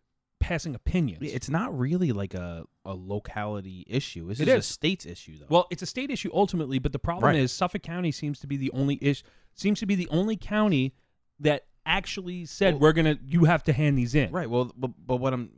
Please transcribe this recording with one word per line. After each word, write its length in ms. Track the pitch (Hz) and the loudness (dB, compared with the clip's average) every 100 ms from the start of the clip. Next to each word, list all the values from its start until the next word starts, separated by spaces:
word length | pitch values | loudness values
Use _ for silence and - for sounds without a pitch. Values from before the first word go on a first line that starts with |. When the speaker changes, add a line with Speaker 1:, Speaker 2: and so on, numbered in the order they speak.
| _ _ _ - | _ _ _ -4
Speaker 1:
passing 340 | - 170 165 | -2 -2 -4
opinions. 480 | 117 - 175 139 80 | -6 -2 0 0 -2
Speaker 2:
Yeah, 100 | 151 | -8
it's 160 | 131 - | -6 -2
not 260 | 160 262 139 | -2 -2 -2
really, 340 | 131 180 170 | 0 0 0
like, 200 | 101 98 | 0 -2
a, 300 | 92 87 85 - _ | -6 -8 -10 -14 _
a 100 | 95 | -12
locality 880 | 95 92 104 - 107 104 104 95 92 - | -10 -6 -6 -6 -8 -6 -6 -10 -14 -4
issue. 400 | 127 - - 85 | -4 -4 -10 -8
This 120 | 113 | -2
Speaker 1:
It 80 | 156 | 2
Speaker 2:
is 60 | 262 | 2
Speaker 1:
is. 60 | - | 0
Speaker 2:
a 20 | |
state's 320 | - 160 190 175 | -4 -2 -2 -8
issue, 320 | 175 - 156 | -16 -18 -14
though. 80 | 147 | 2
Speaker 1:
Well, 160 | 165 175 | 2 2
it's 120 | 175 | -4
a 40 | 185 | -8
state 240 | 254 277 | -6 -6
issue 200 | 254 190 | -6 -2
ultimately, 460 | 180 202 170 135 131 | 0 0 0 -2 0
but 140 | 139 | -2
the 60 | - | -2
problem 260 | - 175 | -4 2
Speaker 2:
Right. 120 | 139 151 | 2 4
Speaker 1:
is 160 | 127 | 2
Suffolk 300 | - 180 190 | 0 -2 -4
County 300 | - 175 170 | -8 -4 -4
seems 260 | - 147 139 | -2 -6 -6
to 60 | 139 | -6
be 100 | 139 | -4
the 140 | 131 | -4
only 280 | 135 139 143 | 0 0 0
ish-, 220 | 143 135 - _ _ | 0 -2 -6 _ _
seems 260 | - 196 208 | -4 -2 0
to 60 | 196 | 0
be 100 | 190 | 0
the 120 | - | 0
only 280 | 156 214 214 | 0 0 -2
county 580 | - 214 214 143 131 - _ _ _ - | -2 2 4 4 2 -4 _ _ _ -2
that 240 | 151 143 - _ | 0 0 -4 _
actually 600 | 156 190 - 202 180 180 165 | -2 -2 -2 -8 -8 -8 -6
said, 280 | - 190 | 2 4
Speaker 2:
Well 60 | 143 | 6
Speaker 1:
"We're 100 | 151 | 6
gonna, 260 | 160 156 151 131 | 6 4 2 0
you 180 | 170 | 4
have 180 | 160 165 | 6 4
to 80 | - | 2
hand 220 | 131 147 135 | 2 4 2
these 160 | 120 | 2
in." 160 | 143 120 | 2 2
Speaker 2:
Right. 180 | 170 120 | -2 0
Well, 240 | 123 123 120 | 0 0 -4
but, 140 | 131 - 120 | -8 -6 -4
but 100 | 127 | 0
what 160 | 131 | 0
I'm, 160 | 123 113 | -2 -6